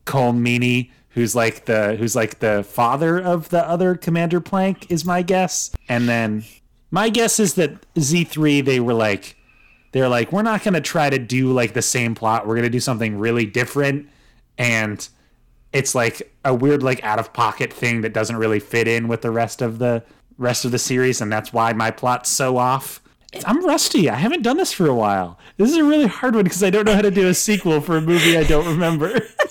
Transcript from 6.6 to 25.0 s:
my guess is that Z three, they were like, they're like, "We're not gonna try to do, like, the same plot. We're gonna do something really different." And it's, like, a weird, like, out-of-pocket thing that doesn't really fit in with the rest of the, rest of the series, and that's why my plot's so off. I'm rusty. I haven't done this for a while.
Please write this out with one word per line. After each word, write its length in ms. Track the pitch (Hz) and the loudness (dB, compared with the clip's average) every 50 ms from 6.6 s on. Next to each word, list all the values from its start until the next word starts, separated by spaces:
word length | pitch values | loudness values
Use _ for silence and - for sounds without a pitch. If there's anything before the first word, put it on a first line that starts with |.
| _ _ _ _ _ _ | _ _ _ _ _ _
my 180 | 160 180 220 226 | -2 0 0 0
guess 300 | 214 233 233 220 - - | 2 2 0 0 2 2
is 160 | 214 180 - | 0 0 2
that 280 | 185 165 139 - - - _ _ 165 | 0 0 -2 -2 -10 -20 _ _ -2
Z 260 | 147 127 165 175 165 | 0 2 2 0 0
three, 360 | - - 156 151 147 143 143 | 0 -2 0 2 2 2 2
they 180 | 135 139 131 127 | 2 2 2 2
were 140 | 120 123 117 | 2 2 2
like, 420 | 113 110 107 98 - - - - _ _ _ _ _ _ _ _ _ _ _ | 2 2 0 0 -2 -6 -14 -20 _ _ _ _ _ _ _ _ _ _ _
they're 180 | - 131 131 127 | -2 0 2 2
like, 240 | 123 120 117 - 160 | 2 0 0 0 -2
"We're 80 | 196 | 0
not 200 | 214 233 214 190 | 0 0 0 0
gonna 200 | - 214 180 160 | 0 0 0 0
try 280 | 135 - - 165 147 143 | -2 -2 0 0 2 2
to 80 | 135 | 0
do, 360 | 131 120 107 127 131 131 127 127 | -2 -2 -2 -2 0 0 2 2
like, 180 | 123 120 104 - | 2 0 0 -2
the 80 | 120 | -4
same 340 | 110 - - 127 120 117 113 | -2 -2 -2 -2 -2 -2 -4
plot. 300 | - 113 107 110 113 104 | -2 -2 0 0 0 0
We're 100 | 107 113 | -2 -2
gonna 120 | 117 120 120 | 0 0 0
do 120 | 117 123 | 0 -2
something 360 | - 135 123 107 117 110 107 | -2 -2 -2 -2 -2 -4 -2
really 280 | 101 107 117 117 120 117 | -2 -2 0 0 0 -2
different." 640 | 107 - 123 123 - - 143 143 139 135 147 147 - _ _ _ _ _ _ _ _ _ | -2 -2 -2 -4 -2 -2 0 0 0 -2 -2 -6 -12 _ _ _ _ _ _ _ _ _
And 500 | - 123 120 117 113 110 104 101 - - - _ _ _ _ _ _ _ _ _ _ _ _ | -4 -2 0 0 0 0 -2 -4 -8 -12 -16 _ _ _ _ _ _ _ _ _ _ _ _
it's, 240 | - 135 127 - - | -4 -2 -2 0 0
like, 340 | 127 117 113 - - - - _ _ - | 0 0 0 -2 -4 -12 -16 _ _ -2
a 100 | 135 127 | -2 0
weird, 300 | 117 131 143 147 147 131 | 2 2 2 2 2 2
like, 180 | 131 120 - | 0 -2 -2
out-of-pocket 680 | - 107 107 113 110 - - - 117 107 - - 127 113 | -2 -2 -2 -2 -4 -4 -2 -2 -2 -2 0 -4 -6 -6
thing 300 | - - 123 120 117 113 | -6 -4 -4 -2 -2 -2
that 100 | 110 110 | -4 -4
doesn't 240 | 107 110 110 110 117 | -2 -2 -4 -2 -2
really 240 | 113 110 110 107 104 | -2 0 0 0 -2
fit 300 | - - - 117 113 113 | -2 -2 -2 0 0 2
in 180 | 117 117 117 | 0 0 0
with 140 | 117 117 - | -2 -4 -4
the 100 | - 120 | -2 -2
rest 300 | 113 117 117 110 - - | -2 -2 -2 -2 -4 -6
of 180 | 127 113 113 113 | -6 -6 -4 -2
the, 240 | 123 120 120 117 - _ - _ _ _ - | 0 0 0 -2 -4 _ -20 _ _ _ -10
rest 280 | - 123 123 120 - - | -4 -4 -2 -2 -2 -2
of 60 | 123 | -2
the 80 | 123 123 | -2 -2
series, 420 | - - 127 127 127 127 120 - | -2 -2 0 2 2 2 0 -2
and 100 | 113 104 | -2 -2
that's 220 | 107 107 107 - - | -4 -4 -4 -4 -2
why 180 | 117 113 117 | 0 0 0
my 200 | 113 113 113 113 | 0 0 -2 -2
plot's 380 | 110 - - 123 123 - - - | -4 -2 -2 -2 -2 -2 -2 -4
so 280 | - - 135 127 127 | -2 -2 0 0 0
off. 440 | 123 123 127 131 139 - - - - _ _ _ _ _ - - - - | 0 2 0 0 -2 -4 -10 -16 -18 _ _ _ _ _ -18 -16 -8 -2
I'm 200 | 180 233 330 370 | -2 0 0 2
rusty. 440 | 311 294 311 - - - 262 170 123 | 0 0 0 0 0 2 2 2 2
I 60 | 107 | 2
haven't 260 | 127 175 233 349 339 | 0 0 0 0 0
done 160 | 214 233 269 | 0 0 0
this 160 | 349 370 - - | 0 0 -2 -2
for 120 | - 180 | 0 2
a 80 | 147 127 | 2 2
while. 460 | 117 | 2